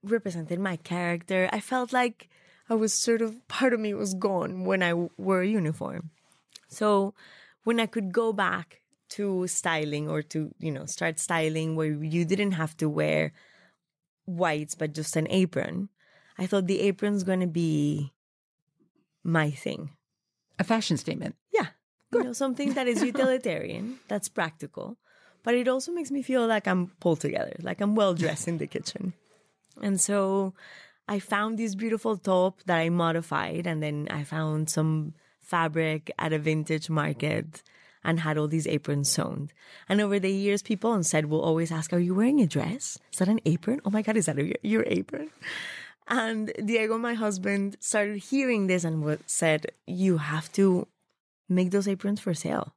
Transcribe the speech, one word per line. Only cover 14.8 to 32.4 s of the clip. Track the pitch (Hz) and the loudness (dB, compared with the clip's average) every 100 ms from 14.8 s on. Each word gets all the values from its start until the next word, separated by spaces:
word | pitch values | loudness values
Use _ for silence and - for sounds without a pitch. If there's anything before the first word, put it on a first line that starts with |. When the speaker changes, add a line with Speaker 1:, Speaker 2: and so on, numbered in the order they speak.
| 156 | -4
Speaker 1:
just | 151 151 165 | -4 -2 -2
an | 156 | 2
apron, | 190 185 - - - 202 _ _ _ _ - | 2 2 0 -4 -4 -6 _ _ _ _ -8
I | 185 | 0
thought | 202 180 | 0 2
the | 196 | 2
apron's | 196 190 208 208 | 2 2 0 0
gonna | 185 185 180 | 0 0 0
be | 165 165 151 147 151 143 _ _ _ _ _ _ _ _ _ _ _ | 0 0 2 0 0 -4 _ _ _ _ _ _ _ _ _ _ _
my | - 165 151 | 0 2 2
thing. | 139 - - 151 - _ _ _ _ _ - | -2 -6 -6 -10 -16 _ _ _ _ _ -6
Speaker 2:
A | |
fashion | 185 226 208 160 | 0 0 2 -2
statement. | - 165 160 - _ | -2 -6 -8 -12 _
Speaker 1:
Yeah. | 440 - _ _ _ _ | -2 -2 _ _ _ _
Speaker 2:
Good. | 240 | 0
Speaker 1:
You | 247 | 0
know, | |
something | 240 277 254 285 | -2 -2 0 -2
that | 269 254 | 0 0
is | 233 | 2
Speaker 2:
<laughs> | 254 | 2
Speaker 1:
utilitarian, | 233 262 254 240 151 - 175 208 262 _ | 2 2 2 0 -2 -4 -6 -8 -10 _
that's | 208 - | -4 -4
practical, | - 165 160 147 - - 240 _ _ _ _ | -4 -4 -4 -14 -10 -12 -12 _ _ _ _
but | - | 0
it | 240 247 | 2 4
also | 262 262 | 0 -2
makes | 349 302 | -6 -4
me | 277 | -4
feel | 254 262 226 | 0 2 4
like | 220 190 | 2 2
I'm | 185 180 _ | 0 0 _
pulled | 175 156 | 0 2
together, | 143 - - - | 0 -2 -4 -6
like | 175 185 | -8 -2
I'm | 202 | 2
well | 214 202 | 4 4
dressed | 170 160 151 - | 4 0 0 -4
in | 170 | -4
the | 147 | -4
kitchen. | 151 - - 190 - _ _ _ _ _ - | -6 -8 -6 -8 -8 _ _ _ _ _ -6
And | 208 190 | -2 0
so | - 202 196 196 190 - - - - _ - | 2 2 2 2 0 -6 -20 -20 -20 _ -6
I | 202 | -6
found | - 202 214 226 | -2 -2 -2 -2
this | 226 | -4
beautiful | 196 226 214 226 208 | -2 -2 0 -2 -2
top | - 185 | 2 4